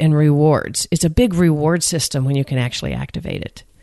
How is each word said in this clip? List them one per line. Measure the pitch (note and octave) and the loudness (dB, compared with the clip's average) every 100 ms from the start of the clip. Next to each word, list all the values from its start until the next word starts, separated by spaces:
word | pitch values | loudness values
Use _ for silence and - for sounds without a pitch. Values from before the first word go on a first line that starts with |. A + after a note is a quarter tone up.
and | D#3 | 2
rewards. | D3+ D3+ C#3+ D3+ C#3+ - - - | 4 4 4 4 2 0 -6 -4
It's | E3 | 0
a | E3+ | 0
big | D#3+ B3 | 2 2
reward | F3 F3 D3+ D3+ F3 | 4 2 2 0 0
system | - E3 - C#3+ | -2 -4 -4 -2
when | C3 | -2
you | C#3 | -2
can | C#3 C3 | -2 -2
actually | A#2+ - - | -4 -6 -6
activate | - C#3 - - - | -6 -6 -8 -8 -8
it. | - - - _ | -10 -16 -20 _